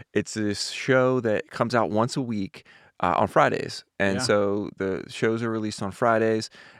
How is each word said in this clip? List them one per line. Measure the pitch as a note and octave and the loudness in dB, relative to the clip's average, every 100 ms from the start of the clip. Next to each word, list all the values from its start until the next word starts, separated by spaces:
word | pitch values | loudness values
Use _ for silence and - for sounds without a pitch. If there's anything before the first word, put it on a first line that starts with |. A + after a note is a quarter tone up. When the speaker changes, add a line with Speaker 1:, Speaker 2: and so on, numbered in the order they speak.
| - | -6
Speaker 1:
It's | G#2 - - | -4 -4 -2
this | G#2 G2+ - | -2 -2 -6
show | - - C3 B2+ B2+ | -6 0 2 4 2
that | A2+ G#2 - | 0 -2 -2
comes | - A#2 | -4 0
out | A#2 G2 | 0 0
once | G#2 A#2+ - | 2 0 -2
a | |
week, | B2 G#2+ G2 - - - - - | -4 -4 -6 -10 -20 -20 -20 -4
uh, | F2+ F2 | 0 2
on | G2+ | 2
Fridays. | - C#3 - - - - - | 4 4 2 -4 -10 -12 -2
And | G2 G2 | 0 0
Speaker 2:
Yeah. | |
Speaker 1:
so | B2 G#2 G2+ G2+ G2 - | 2 2 2 0 -4 -4
the | F#2+ F#2 - | -4 -4 -8
shows | - A2+ A2+ | -2 0 0
are | A#2 | -2
released | A2 G#2+ - | -2 -4 -4
on | G2+ | -6
Fridays | F#2+ A#2+ A2+ A2+ A2 - - - - | 0 2 4 4 2 -2 -12 -20 -18